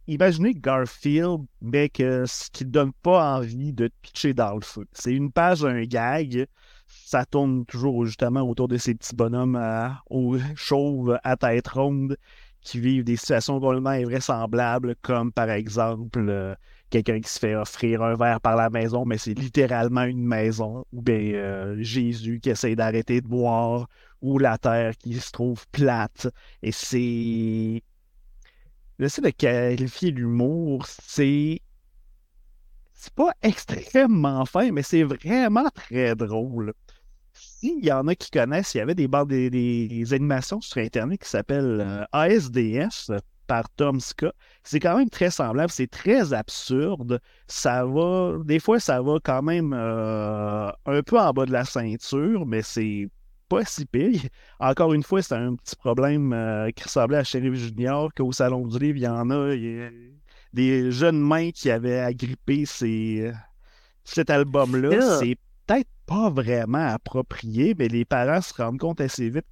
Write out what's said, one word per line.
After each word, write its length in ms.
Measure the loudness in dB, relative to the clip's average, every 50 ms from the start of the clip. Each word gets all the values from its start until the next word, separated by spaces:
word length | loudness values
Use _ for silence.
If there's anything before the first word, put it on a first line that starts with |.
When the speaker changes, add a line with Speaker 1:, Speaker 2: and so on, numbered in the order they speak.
| -6
Speaker 1:
imaginez 460 | -6 0 4 4 4 4 4 2 2 2
Garfield, 880 | 0 -2 0 0 0 0 -2 -6 -4 -2 0 2 2 2 2 0 -2 -4 -10 -14 -12 -8
mais 260 | -2 2 2 2 2
que 380 | 2 0 0 0 2 0 -2
ce 240 | -4 -6 -8 -12 -12
qui 140 | -10 -10 -8
donne 280 | 0 2 2 2 2 0 -2 2
pas 340 | 4 6 6 6 4 2
envie 360 | 0 -2 -4 -6 -6 -6 -6 -2
de 140 | -2 -2
te 80 | -2 -2 _ -16
pitcher 320 | -16 -8 -2 0 0 2
dans 200 | 2 0 0 -2
le 80 | -4 -8
feu. 240 | -10 -12 -14 -14 -14 _
C'est 200 | -8 -4 -2 0
une 180 | 0 -2 0
page, 340 | 2 2 4 4 4 2 2
un 200 | 0 0 -2 -2
gag. 640 | -2 -2 0 0 0 0 -2 -2 -2 -2 -2 -2 -4 _ _ _ _ -20 -20 _
Ça 400 | _ -20 -20 -8 -2 0 0 0
tourne 400 | 2 0 2 2 2 0 0 -2
toujours 400 | -4 -6 -4 -2 0 0 0 0
justement 340 | -2 -2 -2 -2 0 0 0
autour 260 | 0 0 0 0 0
de 120 | 0 0 -2
ces 160 | 0 -2 -2
petits 200 | -4 -6 -8 -2
bonhommes 420 | 0 0 0 2 0 0 0 0
à, 460 | 0 -2 -2 -2 -2 -4 -4 -6 -10 -12 -6
aux 300 | -4 -2 0 0 0 0 -2 -4 -6
chauves 640 | -8 -2 0 2 2 2 0 0 0 0 0 0 0 0
à 140 | -2 0
tête 320 | 0 2 2 2 2 0 -2
ronde 480 | -2 -2 0 0 0 0 -2 -2 -4 -6 _ _ -20 -20 -20 -20 -20 _ -16
qui 180 | -10 -6 0
vivent 240 | 2 2 2 2 2
des 120 | 0 -2
situations 440 | -2 0 0 0 0 0 0 -2 0
complètement 300 | 2 2 2 2 0 0
invraisemblables, 1080 | 0 0 -2 -2 -2 -2 -2 -2 -2 -2 -2 0 0 0 2 2 0 0 -2 -2 -4 -6 -2
comme 280 | -2 0 0 0 0
par 200 | 0 0 0 0
exemple, 760 | 0 -2 -2 -2 0 0 0 0 0 -4 -6 -4 -2 0 0 0
euh, 260 | 0 -2 -4 -6 -8 -10 _ -20 -20 -20 _ -2
quelqu'un 300 | 0 0 2 2 0 -2
qui 100 | -2 -6
se 80 | -6 -4
fait 160 | -2 0 0
offrir 480 | -2 -2 -4 -6 -4 0 0 0 2 0
un 140 | 0 0
verre 240 | 2 2 2 2 2
par 160 | 2 2 4
la 140 | 4 2 2
maison, 340 | 2 0 0 0 0 -2 -2
mais 140 | -2 -2 -2
c'est 160 | -4 -4 -4
littéralement 720 | -4 -6 0 2 4 4 4 4 0 0 0 0 0 0
une 220 | 0 -2 -2 -2
maison, 580 | 0 0 2 0 0 0 -2 -4 -6 -6 -10 -12 -12 -14
ou 100 | -4 0
bien, 320 | 0 2 2 0 0 -2
euh, 420 | -2 -4 -4 -6 -6 -6 -6 -6 -6
Jésus 640 | -6 -4 -2 0 0 0 -2 -4 -6 -6 -6 -2
qui 100 | -2 -2
essaie 240 | 0 0 0 0 0
d'arrêter 460 | 0 0 0 0 0 0 0 0 0
de 80 | 0 0
boire, 580 | -2 0 0 2 2 0 0 0 -2 -4 -4 -8 _ _ _ -20 -18 _
ou 180 | -4 0 2 4
la 200 | 4 4 2 2
terre 380 | 2 2 2 2 0 0 -4
qui 180 | -6 -8 -8 -8 -8
se 100 | -8 -10
trouve 380 | -6 -4 -2 -2 -2 -4 -8 -6
plate. 580 | 0 2 4 4 4 2 0 -4 -4 -6 -6 -6 -6 -8 -14 -20 -18 -8 -6
Et 100 | -6 -6
c'est, 1080 | -4 -6 -2 0 0 0 0 0 -2 -2 -2 -2 0 0 0 -2 -2 -2 -2 -4 -6 -8 _ _ _ _ _ _ -20 -20 -20 -20 -20 -20 -20 _ _ -20 -20 -20 _ _ -20 -6 -2
j'essaie 240 | -2 -2 0 2 2
de 80 | 0
qualifier 800 | 2 4 2 4 4 4 2 2 0 0 -2 -4 -4 -2 -2 -2
l'humour, 760 | 0 0 -2 0 2 2 2 2 0 0 -2 -2 -2 -4 -6
c'est, 720 | -8 -14 -18 -18 -8 0 2 2 4 4 2 2 0 -2 -6 -8 -16 -20 _ _ _ _ -20 -20 -20 -20 _ _ _ _ -20 -20 -20 -20 -20 -20 -20 -20 -20 -20 _ _
c'est 220 | -20 -20 -10 -2
pas 180 | 0 0 0 0 2 0
extrêmement 1040 | 0 0 0 -4 -8 -10 -10 -8 0 2 4 4 6 4 4 4 2 2 0 -2
fin, 280 | 0 2 2 2 2 2
mais 100 | 0 -2
c'est 220 | 2 4 4 4
vraiment 640 | 4 0 -4 -2 0 0 2 2 4 4 4 2 2 -2
très 440 | -4 -10 -6 -2 0 2 2 2
drôle. 560 | 0 -2 -2 -2 -2 -4 -4 -4 -6 -6 -6 -8 -10 _ -20 -20 _ _ -20 -20 -20 _ _ _
S'il 520 | -20 -20 -20 -16 -6 -4 -4 -2 0 2
y 80 | 2 2
en 160 | 2 2 0
a 80 | 0
qui 160 | -2 -4 -2 0
connaissent, 420 | 0 2 2 0 -2 -2 -2 -2
il 40 | -2
y 20 |
avait 160 | -2 0 0
des 100 | 0 0
bandes, 220 | 2 2 0 0 2
des, 220 | 0 0 0 0
des, 360 | 0 0 0 0 0 0 -2
des 280 | -4 -4 -6 -2 0 0
animations 460 | 0 2 0 0 -2 -2 -4 -6 -8
sur 180 | -8 -6 -6 -4
Internet 440 | -4 -2 -2 -2 -2 -2 -4 -6 -6
qui 60 | -4
s'appellent, 520 | -4 -4 -2 -2 -2 0 0 0 0 0
euh, 240 | -2 -4 -4 -6 -8 -4
A 180 | -2 0 2 4
S 220 | 4 2 2 0
D 340 | 0 0 0 0 0 -2 -2 -4
F 220 | -6 -8 -8 -6 -6 -6 -6 -8 _ _ _
par 240 | -4 -2 -2 -2 -4
Tom 300 | -8 -6 -4 -2 -2 -2
Scott. 340 | -4 -6 -8 -6 -6 -6 -6 -8 _ _ _ _ _
C'est 160 | -4 -2 0
quand 180 | 2 2 4 4
même 120 | 2 2
très 200 | 2 0 0 0
semblable, 400 | 2 0 -2 0 0 0 0 0
c'est 200 | 0 -2 -4 -4
très 420 | -4 -4 2 2 4 4 4 2 0
absurde. 880 | -2 -4 -6 -10 -12 -6 -2 0 0 0 0 -2 -4 -2 -2 -2 -2 -4 _ _ _ _
Ça 400 | -14 -10 -2 0 0 2 2 0
va, 500 | 0 2 2 2 2 2 2 0 0 -2 -4 -2
des 140 | 0 0 2
fois, 220 | 4 4 4 4
ça 200 | 4 2 0 0
va 180 | 2 2 0 0 0
quand 200 | 0 -2 0 0
même, 300 | 0 0 0 0 0 -2
euh, 960 | -2 -2 -2 -2 -2 -2 -2 -2 -2 -2 -2 -4 -2 -2 -2 -2 -4 -4 -6 -6 -6 -4
un 160 | 0 0 0 2
peu 180 | 4 4 4
en 120 | 4 4 4
bas 140 | 2 0
de 60 | 2 0
la 120 | 0 -2
ceinture, 800 | -2 -4 -4 -4 -4 -4 -6 -6 -4 -2 0 0 2 0 0 0
mais 160 | -2 -2 -2 -2
c'est 460 | -2 -4 -2 -2 -2 -2 -4 -6 -8 -10 -16 -20 -20 -20 _ _ _
pas 160 | 0 0 0
si 220 | 0 -4 -8 -8
pire. 360 | -4 0 2 2 2 2 0 -2 -4 -10 -14 -20 -20 -8 -2
Encore 340 | 0 0 2 4 4 4 4
une 100 | 2 2
fois, 200 | 2 0 0 0
c'est 120 | 0 -2
un 200 | -2 -2 -2 -4
petit 220 | -6 -8 -12 -16
problème, 560 | -6 -2 0 2 2 2 2 2 2 0 0 0
euh, 380 | -2 -2 -2 -2 -2 -4 -4 -6
qui 120 | -6 -10
ressemblait 340 | -2 0 2 2 4 2 0
à 60 | 0
Sheriff 300 | 0 -2 -2 -2 -2 -2
Junior, 580 | -2 -4 -6 -4 -4 -2 -2 -2 -2 -2 -4 -4
qu'au 180 | -2 -2 -2 0
Salon 340 | 0 0 0 0 0 -4
du 120 | -4 -4 -2
Livre, 200 | 0 0 0 0
il 40 | -2
y 60 | -2
en 220 | -2 -2 0 0
a, 240 | 0 0 0 0 -2
il 100 | -2 -4
y 180 | -6 -8 -8 -10
a 80 | -12 -14 -18 -20 -20 -20 -20 -20 -20 -20 -20 -20 _ -2
des 380 | 2 2 4 4 4 2 0
jeunes 300 | 2 2 4 4 4 4
mains 300 | 4 4 4 2 0 -2
qui 200 | -6 -2 0 0
avaient 300 | 0 2 0 0 -2 0
agrippé 640 | -2 -2 -4 -4 -6 -6 -8 -8 -4 -2 0 0 0
ces, 640 | -4 -4 -4 -2 -2 0 0 -2 -2 -2 -2 -4 -4 -6 -10 -14 -20 -20 -20 -20 -20 _ _ _ _ _ _ _
cet 260 | -6 -2 -2 0 2
album-là. 600 | 4 4 4 4 4 2 2 4 2 2 2 4
Speaker 2:
Yeah. 280 | 4 4 4 4 4 4
Speaker 1:
C'est 180 | 2 0 0 -2 _ _ -20 -16 _
peut-être 220 | 0 0 0 0 -2 -8 -16 -8
pas 240 | -4 0 2 2 2
vraiment 560 | 2 0 0 0 0 0 0 0 0 0 0 0
approprié, 840 | -2 -4 -6 -6 -4 -4 -4 -4 -8 -10 -8 -6 -2 0 2 2 2 2
mais 100 | 0 0
les 180 | 0 0 0
parents 340 | 0 0 0 2 2 0 0
se 140 | -2 -4 -6
rendent 240 | -6 -4 -4 -4 -4
compte 220 | -4 -4 -2 -2
assez 280 | -4 -4 -4 -4 -4 -4
vite 160 | -4 -4 -6 -4